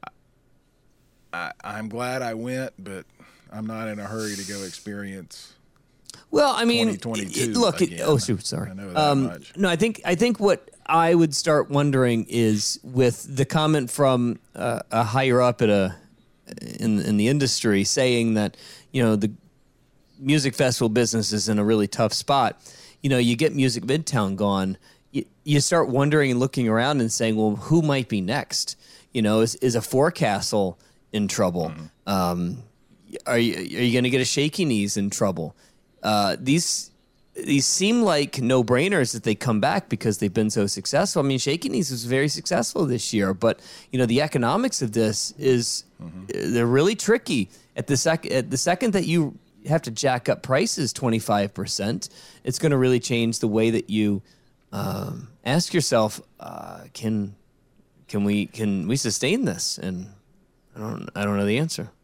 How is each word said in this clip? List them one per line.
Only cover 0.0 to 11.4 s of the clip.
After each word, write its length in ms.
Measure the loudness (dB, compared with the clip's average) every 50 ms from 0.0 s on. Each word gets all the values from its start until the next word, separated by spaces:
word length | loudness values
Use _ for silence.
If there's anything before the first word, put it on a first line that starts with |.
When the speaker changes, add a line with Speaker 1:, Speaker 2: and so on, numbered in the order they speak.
| -18
Speaker 1:
I, 40 | -20 _ _ _ _ _ _ _ _ _ _ _ _ _ _ _ _ _ _ _ _ _ _ _ _ -10
I, 200 | -10 -10 -10 -12 _ -14
I'm 240 | -12 -10 -10 -10 -10
glad 340 | -8 -8 -6 -6 -6 -6 -6
I 120 | -6 -8
went, 380 | -8 -8 -8 -6 -6 -8 -10 _ -16
but 260 | -16 -14 -14 -14 -16 _ _ _ -20 -20 _ _ _ _ -12
I'm 140 | -10 -10
not 220 | -8 -8 -8 -8 -8
in 100 | -10 -10
a 60 | -10
hurry 320 | -10 -8 -8 -6 -6 -8
to 80 | -8 -10
go 180 | -10 -10 -10 -10
experience 920 | -12 -14 -14 -14 -12 -12 -10 -10 -12 -12 -14 -16 -18 -20 -20 -20 -20 -20 _ _ _ _ _ _ _ _ _ _ _ -20 -20 -16 _
Speaker 2:
Well, 240 | 2 2 2 2 2
I 80 | 2 0
mean, 320 | 2 2 2 0 0 -2 -4
Speaker 1:
twenty 0 |
twenty-two 520 | -6 -6 -6 -6 -6 -6 -4 -4 -2 0
Speaker 2:
it, 60 | 2
look, 260 | 2 2 2 4 2 0
it, 100 | -2 0
Speaker 1:
again. 80 | -4 0
Speaker 2:
oh, 120 | 2 2
shoot, 300 | 2 2 0 -4 -4 -4
sorry. 240 | -6 -6 -6 -8 -8
Speaker 1:
I 40 | -10
know 140 | -14 -14 -4 0
that 40 |
Speaker 2:
Um, 280 | 2 2 4 4 2 0
Speaker 1:
much. 280 | 0 -4 -10 -16 -18 -4
Speaker 2:
no, 120 | 0 0 2
I 80 | 2
think, 240 | 2 2 0 0 -2 -2
I 80 | -2 2
think 260 | 2 2 2 2 2
what 300 | 2 2 2 2 -2 -20 _ -20 _
I 280 | 2 2 4 6 6 6
would 200 | 6 6 4 2
start 340 | -2